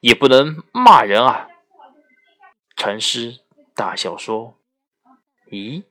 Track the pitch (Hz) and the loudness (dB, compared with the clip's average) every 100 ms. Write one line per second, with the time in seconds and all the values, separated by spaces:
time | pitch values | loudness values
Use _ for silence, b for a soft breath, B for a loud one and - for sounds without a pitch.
0 | 120 113 139 131 147 156 - - 247 190 | 2 2 4 4 2 -6 -12 2 6 6
1 | 104 101 127 - - _ _ _ - _ | 4 0 0 -2 -10 _ _ _ -20 _
2 | _ _ _ _ _ _ _ - 110 104 | _ _ _ _ _ _ _ -10 -8 -6
3 | - 123 120 123 _ _ _ - 104 - | -8 -8 -10 -14 _ _ _ -10 -10 -8
4 | - 85 - 110 117 _ _ _ _ _ | -10 -12 -10 -10 -12 _ _ _ _ _
5 | _ _ _ _ _ 101 104 160 196 | _ _ _ _ _ -16 -14 -16 -18